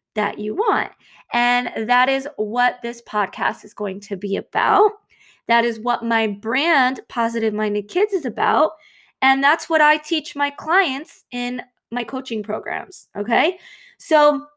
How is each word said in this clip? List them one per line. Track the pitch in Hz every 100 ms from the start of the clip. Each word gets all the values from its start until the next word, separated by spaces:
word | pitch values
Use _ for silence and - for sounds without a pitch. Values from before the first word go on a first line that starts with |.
| _
that | - 208 -
you | 208
want. | 254 466 277 - - _ - -
And | 240 240 247 247 - 220
that | 247 254
is | 269 269 -
what | 208 240 247 247
this | 233 240
podcast | - 208 196 - 190 220
is | 220
going | - 202 190
to | - 190
be | 196 185
about. | - - 220 - 415 - _ _ _ _ -
That | 233
is | 240 220
what | 233 240
my | 233 226 214
brand, | 202 220 254 320 311 247 175 -
Positive | 247 233 233 220
Minded | 208 214 208 208
Kids, | 349 415
is | 381
about. | 262 - - 220 311 - _ _ _ -
And | 262 269
that's | 277 320 -
what | 320
I | 302 302
teach | - 320 302 285
my | 285
clients | 277 311 359 339 262 - - -
in | 247 247 247 - _ -
my | 226
coaching | 240 262 254 220
programs, | 208 - - 78 - - - 190
okay? | 208 233 302 370 - - - -
So | - 311 294 277 -